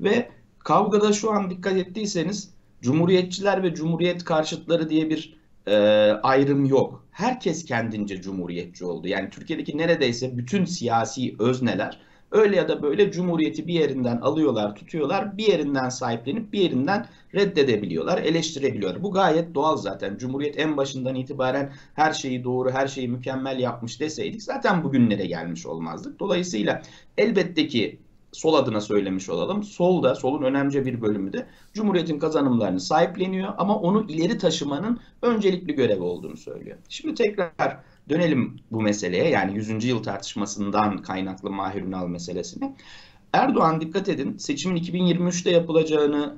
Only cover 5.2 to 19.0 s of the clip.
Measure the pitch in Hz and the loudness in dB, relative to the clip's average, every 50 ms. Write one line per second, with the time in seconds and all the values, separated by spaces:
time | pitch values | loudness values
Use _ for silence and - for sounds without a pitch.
5.2 | - - - - _ _ - - _ 95 104 104 104 107 107 107 107 104 104 - | -4 -10 -16 -20 _ _ -20 -10 _ 2 4 6 6 6 8 8 6 6 4 4
6.2 | - 131 131 139 139 139 143 139 139 135 135 131 113 - - - - _ - - | 2 2 4 4 4 4 2 2 2 4 4 4 2 2 -2 -10 -20 _ -6 -2
7.2 | 190 247 247 247 - 196 156 - - - 127 117 113 110 107 104 104 98 101 92 | -2 -2 -2 -2 -2 -4 -4 -4 -6 -4 -4 -2 -2 -2 -4 -4 -6 -6 -6 -8
8.2 | 87 98 95 92 87 85 87 87 85 87 - - 90 87 85 78 80 90 98 95 | -8 -8 -8 -6 -6 -6 -6 -8 -8 -10 -12 -10 -8 -8 -6 -6 -4 -4 -2 -2
9.2 | 98 98 - - - - 160 147 - - 147 147 165 170 170 156 143 120 117 - | -4 -6 -10 -12 -8 -8 -6 -6 -6 -6 -4 -2 2 2 2 2 2 0 0 -2
10.2 | 127 127 127 120 120 - - 190 180 - - - 117 117 117 113 113 110 - 131 | -4 -4 -4 -6 -4 -2 0 0 0 0 -2 -4 -2 0 2 2 0 0 -2 -4
11.2 | 123 - - - 107 123 127 127 127 113 95 95 110 - - - - - - _ | -4 -4 -2 0 2 2 2 2 0 0 0 0 -4 -6 -8 -12 -18 -20 -20 _
12.2 | _ _ - 208 220 202 196 175 156 160 156 - 147 147 139 208 202 185 160 170 | _ _ 4 6 6 6 6 4 2 2 0 0 0 0 4 4 4 2 2 0
13.2 | 175 180 170 160 156 143 - - 147 165 170 165 151 135 131 131 123 120 117 117 | 0 0 2 2 2 0 0 -4 -4 -2 0 2 2 2 0 0 0 0 0 0
14.2 | - 139 151 160 156 139 120 110 104 104 104 - - - - 165 143 135 - - | 0 0 2 2 2 2 2 2 0 -2 -4 -8 -12 -8 -4 -2 -2 0 0 -2
15.2 | - 101 92 196 220 208 180 160 147 139 139 131 131 123 120 - 131 120 117 117 | -2 -4 -6 0 2 2 4 4 2 0 0 0 -2 -2 -4 -4 -2 -2 -2 -2
16.2 | - 135 - - - - - 202 185 160 127 123 135 165 202 240 240 - - - | -4 -4 -4 -4 -6 -4 0 2 2 2 2 2 2 2 0 0 -2 -6 -12 -20
17.2 | - - - 185 202 185 - 151 135 127 113 101 101 85 82 80 - - 180 165 | -20 -4 0 0 0 2 4 4 4 4 4 2 0 -2 -2 -2 0 0 0 0
18.2 | - 156 165 165 160 - - 139 135 127 107 101 98 92 87 85 | 2 2 2 2 0 -2 -2 -2 -2 -2 0 -2 -2 -4 -4 -4